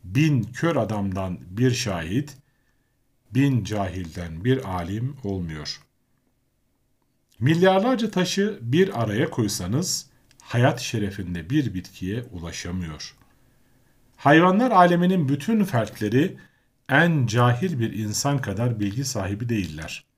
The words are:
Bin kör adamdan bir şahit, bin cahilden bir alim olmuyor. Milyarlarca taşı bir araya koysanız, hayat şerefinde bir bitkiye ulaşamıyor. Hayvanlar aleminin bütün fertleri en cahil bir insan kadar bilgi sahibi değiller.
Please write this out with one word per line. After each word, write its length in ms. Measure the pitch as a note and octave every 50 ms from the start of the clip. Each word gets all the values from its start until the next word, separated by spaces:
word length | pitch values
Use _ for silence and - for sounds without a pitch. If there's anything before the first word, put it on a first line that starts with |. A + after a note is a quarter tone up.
| -
Bin 400 | F2+ F#2+ B2+ D#3 D#3+ D3 B2 G2+
kör 320 | - - - - E3+ E3
adamdan 640 | C3+ A2 G2 G#2+ G#2 G2 G2 F#2 G2 F#2+ F#2+ F2+ -
bir 300 | - E2+ F2+ G#2+ B2+ B2+
şahit, 640 | A#2+ A#2+ - A2 F#2+ E2+ D#2+ D#2+ F#2+ C3 D3+ - - - _ _ _ _ _ _ _ _ _ _ _ _ _ _ _ _ _ _
bin 320 | G2+ B2 C#3 C#3+ C3 A#2 F#2+
cahilden 800 | F2 G#2+ G#2 G2 F#2 E2 F#2+ F2+ E2 D#2 F2+ E2+ E2 D#2+ D#2+ F#2
bir 240 | B2 C3 B2+ G2 F#2+
alim 480 | F#2 F2+ E2+ E2 G2 A2 A#2+ C3+ D3 - -
olmuyor. 580 | G2+ G2 F#2+ F2+ E2 D#2 D2+ D2 - - - _ _ _ _ _ _ _ _ _ _ _ _ _ _ _ _ _ _ _ _ _ _ _ _ _ _ _ _ _ _ _ _
Milyarlarca 720 | G#2+ C#3 E3 E3+ F3+ F#3+ F#3+ F#3+ G3+ B3+ C4 G#3 A#3 -
taşı 480 | - F#3 F3+ F3 - G3 G3 G#3+ G3+ -
bir 420 | A#2 A#2 B2 E3 F#3+ F#3+ - - A#2
araya 260 | G#2+ G2+ G#2+ D3+ E3
koysanız, 800 | - - A2+ G2+ - - F#2 F2 G#2+ D3 F3+ - - - - _ _ _ _ _ _ _
hayat 380 | - - - A#2+ B2 C#3+ D3+ -
şerefinde 680 | - - - A2 G2+ G2 G2 - F#2+ E2+ F2 E2+ D#2 E2+
bir 240 | C3 D#3 C3+ A2+ F#2
bitkiye 500 | F#2 F2 - - - F#2 F2+ G#2 A#2+ A#2+
ulaşamıyor. 960 | - G2 F2 D#2+ E2 E2+ - - F2 F2+ F#2 F2 D#2+ D2+ D2 - - - _ _ _ _ _ _ _ _ _ _ _ _ _ _ _ _ _ _ _ _
Hayvanlar 540 | _ - C#3 D3 D#3+ E3+ F#3 F#3 G#3 B3 C4
aleminin 580 | A3+ F#3 F3+ F3 F3 E3+ F3 F3+ F#3+ F#3 D3+ C3
bütün 340 | C#3+ C#3+ - - A3+ G#3+ G3+
fertleri 760 | - - A#2+ G#2+ - - - G#2+ G#2 A2 C3 D#3 F#3+ - - - _ _ _ _ _ _ _ _ -
en 380 | C3 C#3+ E3+ F3 E3 D3 B2
cahil 520 | G#2 G2+ A#2+ B2 B2 A#2+ A#2+ F3+ F#3+ E3 B2+
bir 140 | A2+ A2 -
insan 480 | G2+ A2 G#2 G#2 - - C#3+ C#3+ C3+
kadar 380 | B2+ G#2+ G2 F#2+ A#2+ B2+ A2+ G#2
bilgi 260 | G#2 G2+ G2 B2 C#3
sahibi 440 | - - G#2+ F#2+ F#2 G#2 G2+ B2+ A#2
değiller. 560 | A#2+ G#2+ F#2 D#2+ D2+ D#2 D#2+ E2 - - _ _ _